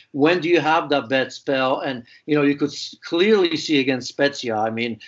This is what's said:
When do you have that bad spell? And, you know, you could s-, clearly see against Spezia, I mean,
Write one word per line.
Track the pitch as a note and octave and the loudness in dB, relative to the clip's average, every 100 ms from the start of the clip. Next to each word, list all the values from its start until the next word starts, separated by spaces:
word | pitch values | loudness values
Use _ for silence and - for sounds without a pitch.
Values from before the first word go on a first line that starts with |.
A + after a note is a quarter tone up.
| - | -12
When | C#3+ D3+ F3+ | 2 2 2
do | D#3+ | 2
you | E3+ | 2
have | D3 E3 D#3 | 4 2 2
that | C#3+ A2+ | -2 0
bad | C3+ B2+ | -2 -2
spell? | - - C3+ C3 C3+ | -6 -4 0 0 0
And, | D#3 B2+ A#2 - - | -4 -8 -12 -18 -2
you | D3+ | 2
know, | |
you | C#3+ C#3+ | 2 2
could | D3 | -2
s-, | - - - | -4 -14 -14
clearly | - E3+ G3+ G#3+ F3 D#3 | -6 0 4 4 2 -2
see | D#3 D3 | 0 0
against | C3 C3 B2+ | 2 -2 -4
Spezia, | - C#3+ C#3 B2 G#2+ | -2 -2 -2 -4 -2
I | A2 | -2
mean, | A2+ A#2+ A2+ | -2 -6 -6